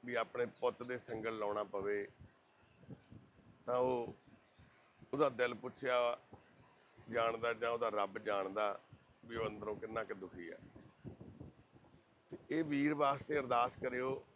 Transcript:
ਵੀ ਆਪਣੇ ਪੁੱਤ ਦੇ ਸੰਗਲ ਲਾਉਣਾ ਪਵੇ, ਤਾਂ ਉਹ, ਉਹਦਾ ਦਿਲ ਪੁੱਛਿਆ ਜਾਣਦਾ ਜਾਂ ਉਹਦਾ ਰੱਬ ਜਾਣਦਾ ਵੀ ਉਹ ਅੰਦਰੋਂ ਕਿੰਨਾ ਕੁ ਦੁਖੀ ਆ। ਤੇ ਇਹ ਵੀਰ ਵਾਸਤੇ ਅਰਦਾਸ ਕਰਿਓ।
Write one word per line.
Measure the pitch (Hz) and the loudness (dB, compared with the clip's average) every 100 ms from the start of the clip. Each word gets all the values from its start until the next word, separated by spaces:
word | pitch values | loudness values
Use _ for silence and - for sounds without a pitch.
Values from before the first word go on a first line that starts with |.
| 120 | -2
ਵੀ | 120 | -2
ਆਪਣੇ | 113 123 120 | 0 0 -2
ਪੁੱਤ | - 123 110 | 2 0 0
ਦੇ | 123 123 | -6 -6
ਸੰਗਲ | - 113 110 113 | -4 -4 -2 -2
ਲਾਉਣਾ | 104 107 | 0 0
ਪਵੇ, | 104 101 101 104 101 - - - _ _ - - - - - - - - - - - | -2 -2 0 0 -2 -10 -20 -20 _ _ -20 -20 -18 -18 -16 -20 -20 -20 -20 -16 -2
ਤਾਂ | 123 | 2
ਉਹ, | 127 123 117 - - - _ - - - - _ - | 2 2 -2 -8 -18 -20 _ -20 -20 -20 -20 _ -6
ਉਹਦਾ | 143 143 | 2 2
ਦਿਲ | 120 123 117 | 4 0 0
ਪੁੱਛਿਆ | 117 - 135 123 120 120 - - - - - - - - - | -8 -4 2 4 4 0 -8 -20 -20 -20 -20 -20 -20 -20 -4
ਜਾਣਦਾ | 117 113 113 117 | 2 2 2 0
ਜਾਂ | 113 117 | 0 0
ਉਹਦਾ | 117 117 | 2 2
ਰੱਬ | 104 101 98 | 2 0 -2
ਜਾਣਦਾ | 107 101 95 98 104 98 - - - - 117 | 0 0 0 0 0 0 -10 -20 -20 -20 -8
ਵੀ | 113 | -2
ਉਹ | 110 | -2
ਅੰਦਰੋਂ | 104 104 104 | -2 -6 -4
ਕਿੰਨਾ | 110 113 | -4 -4
ਕੁ | 107 | -4
ਦੁਖੀ | 104 92 95 85 | -6 -8 -10 -10
ਆ। | 80 - - - - - - - - - - - - - - _ _ _ | -12 -16 -20 -20 -16 -14 -14 -16 -14 -16 -16 -20 -20 -20 -20 _ _ _
ਤੇ | - - | -16 -4
ਇਹ | 151 | -2
ਵੀਰ | 160 143 147 | 2 4 4
ਵਾਸਤੇ | 147 143 139 - 151 | 4 4 4 0 -2
ਅਰਦਾਸ | 127 120 123 - | 4 4 4 2
ਕਰਿਓ। | 127 123 127 135 - | -2 0 -2 -2 -8